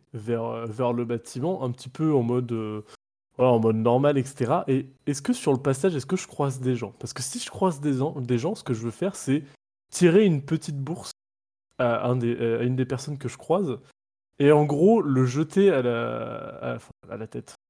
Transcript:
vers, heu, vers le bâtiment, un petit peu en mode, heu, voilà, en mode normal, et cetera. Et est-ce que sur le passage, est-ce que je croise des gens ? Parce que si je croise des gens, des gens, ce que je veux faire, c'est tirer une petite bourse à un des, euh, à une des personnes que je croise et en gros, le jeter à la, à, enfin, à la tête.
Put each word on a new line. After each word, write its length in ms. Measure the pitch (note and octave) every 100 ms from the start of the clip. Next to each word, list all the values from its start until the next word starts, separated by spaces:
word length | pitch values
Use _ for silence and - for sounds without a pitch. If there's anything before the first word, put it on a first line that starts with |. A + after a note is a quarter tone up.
| _
vers, 320 | A#2 G#2+ A#2
heu, 200 | A#2 A#2 A2+
vers 260 | G#2+ B2
le 120 | A#2+ A#2
bâtiment, 560 | A#2 - B2+ D#3+ F#3+
un 60 | B2+
petit 160 | B2 B2+
peu 240 | - D#3+
en 80 | C#3+
mode, 300 | A#2 B2 A#2+
heu, 320 | A2+ G#2+ G#2+ - - _ _ _ -
voilà, 140 | B2+
en 60 | A#2
mode 180 | A2+ A2
normal, 420 | A#2 B2 C#3+ C#3
et 60 |
cetera. 400 | B2+ - A#2+ E3+ -
Et 220 | C3 C3 _ -
est-ce 160 | C#3
que 100 | C#3+
sur 200 | B3 D#3
le 60 | C3
passage, 340 | C#3+ C#3 F#3+ D3+
est-ce 80 | -
que 100 | F#3
je 100 | -
croise 340 | - C#3 B2+
des 160 | B2+ A#2+
gens ? 160 | G#2 -
Parce 160 | B2
que 80 | -
si 160 | - B3
je 100 | -
croise 320 | - F#3+ C#3
des 140 | D3
gens, 180 | C3 D3 D3+
des 160 | A#2+ B2
gens, 160 | D#3
ce 80 | G#3+
que 120 | -
je 80 | A2+
veux 80 | A2+
faire, 260 | - F#3+ -
c'est 260 | - D3 D3 _ _ _ _
tirer 360 | - F3 F#3 G#3
une 180 | D3
petite 340 | C#3+ D#3+ - C#3+
bourse 340 | C#3 F#3 - - _ _ _ _ _ -
à 280 | A#2+ A#2 B2
un 100 | B2+
des, 200 | A#2 A#2+
euh, 240 | A#2 A#2
à 40 |
une 120 | B2 B2+
des 80 |
personnes 320 | C3 C3 - C#3
que 100 | B2
je 80 | -
croise 400 | - F3+ E3 A#2 - _ _ _ _ -
et 140 | C#3+
en 120 | D3+
gros, 380 | D3+ D3 F#3 A3+
le 220 | D3+ C3 B2+
jeter 440 | C3+ D3+ F#3+ G3
à 120 | C#3
la, 540 | B2 A#2 A#2 A#2 A#2 A#2 - -
à, 140 | B2 A#2+
enfin, 140 | - _ -
à 60 | G#2+
la 80 | A2
tête. 280 | A#2+ - -